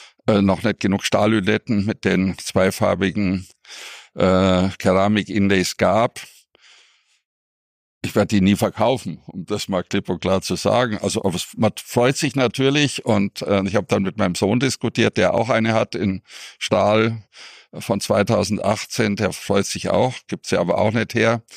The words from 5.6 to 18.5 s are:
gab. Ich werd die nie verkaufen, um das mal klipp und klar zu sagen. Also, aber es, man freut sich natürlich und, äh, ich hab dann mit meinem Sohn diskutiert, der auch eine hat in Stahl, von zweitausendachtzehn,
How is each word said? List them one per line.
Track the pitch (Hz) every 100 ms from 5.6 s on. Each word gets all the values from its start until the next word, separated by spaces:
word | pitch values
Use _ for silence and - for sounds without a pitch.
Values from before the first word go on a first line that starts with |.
| 90 -
gab. | 92 101 120 - - - _ _ _ - _ _ _ _ _ _ _ _ _ _ _ _
Ich | -
werd | - -
die | 104
nie | 95 101
verkaufen, | 107 - 110 131 - 78 -
um | 95 85
das | 104 -
mal | 92
klipp | - 104 92
und | 90
klar | 95 95
zu | - 90
sagen. | 98 110 123 107
Also, | 98 113
aber | 98 170
es, | - -
man | 110 -
freut | - - 123 135
sich | 147 139
natürlich | 120 - 135 147 143 - -
und, | 104 98 -
äh, | - 98
ich | 95 101
hab | 92
dann | 104
mit | 95 104
meinem | 98 87
Sohn | 98 117
diskutiert, | 131 - 165 - 110 -
der | 92
auch | 90 113
eine | 113 113
hat | 113 110 -
in | 101 95 _ - - -
Stahl, | - 101 101 110 113 113 - - - - _ -
von | - 101
zweitausendachtzehn, | - 104 101 107 101